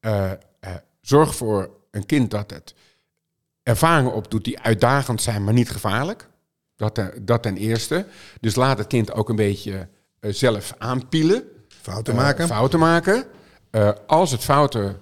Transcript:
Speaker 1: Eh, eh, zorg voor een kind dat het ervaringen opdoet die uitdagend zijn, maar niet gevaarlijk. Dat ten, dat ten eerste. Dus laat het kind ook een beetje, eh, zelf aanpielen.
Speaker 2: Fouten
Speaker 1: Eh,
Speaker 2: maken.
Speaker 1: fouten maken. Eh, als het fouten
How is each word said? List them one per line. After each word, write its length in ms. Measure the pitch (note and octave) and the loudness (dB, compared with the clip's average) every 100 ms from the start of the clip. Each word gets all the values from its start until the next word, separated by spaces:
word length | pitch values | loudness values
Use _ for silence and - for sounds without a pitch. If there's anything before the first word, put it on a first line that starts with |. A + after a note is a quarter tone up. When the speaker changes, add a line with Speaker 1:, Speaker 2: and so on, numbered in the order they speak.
Speaker 1:
Eh, 300 | A2+ G#2 F#2+ | -2 -2 -2
eh, 60 | F#2+ _ _ F#2 F2+ _ _ | -6 _ _ -14 -14 _ _
zorg 340 | - C#3 D3+ - | 2 4 4 0
voor 340 | A2+ G#2 F#2+ - _ | -2 -2 -4 -12 _
een 160 | G#2+ G2+ | -10 -2
kind 240 | D3+ A#2+ | 0 0
dat 200 | G#2+ G2+ | -2 -8
het 240 | D2 - _ _ _ _ _ _ _ _ _ | -14 -18 _ _ _ _ _ _ _ _ _
ervaringen 500 | - A#2 D#3+ E3 B2+ | -2 2 4 4 2
opdoet 300 | G#2 - A2 | -2 -4 -6
die 140 | A2+ - | -4 -6
uitdagend 640 | A2+ A2 A#2+ C#3 C3+ A2+ | -2 2 2 2 0 -4
zijn, 220 | - G#2 | -2 -2
maar 80 | G2+ | 2
niet 160 | A#2 A#2+ | 2 2
gevaarlijk. 580 | - G#2+ G2+ D3+ A3+ - _ _ _ _ _ | -2 -4 -2 -4 -8 -14 _ _ _ _ _
Dat 180 | G#2+ | -4
ten, 180 | - F#2+ - | -4 -6 -8
dat 180 | G2+ A#2 | -2 0
ten 140 | A2+ F#2 | 0 -4
eerste. 500 | G#2+ A2+ - D#3+ G3+ - - - | -2 -2 -2 -4 -6 -14 -20 -6
Dus 140 | A2+ | -4
laat 240 | G#2+ C3 B2+ | 2 2 2
het 80 | G#2 | 0
kind 260 | B2 G#2+ | 0 0
ook 160 | - G#2+ | -2 -2
een 80 | A2 | 0
beetje, 520 | G#2 G2 - F#2+ F#2 _ _ _ | 0 0 -6 -10 -12 _ _ _
eh, 120 | G#2+ | -8
zelf 420 | - B2+ G#2 - - | 0 0 0 -6 -10
aanpielen. 640 | A2+ B2+ B2 D#3+ D#3 G#3+ - - _ | -6 -6 -2 0 2 2 -2 -20 _
Speaker 2:
Fouten 440 | - - G2 A2+ | -20 -12 -10 -2
Speaker 1:
Eh, 40 | A2+ | 0
Speaker 2:
maken. 260 | C#3 C#3 E3 | 2 0 -2
Speaker 1:
fouten 320 | G#2+ C3 E3 | 0 2 4
maken. 460 | D#3+ E3+ E3+ G#3+ C4+ - _ _ _ | 4 4 2 0 0 -16 _ _ _
Eh, 200 | A2+ G#2 G#2 - | 2 2 2 0
als 240 | D#3 F3+ | 2 2
het 100 | B2+ | 0
fouten 560 | - C#3 D3 A#2 G2+ F#2+ | 2 4 4 0 -4 -6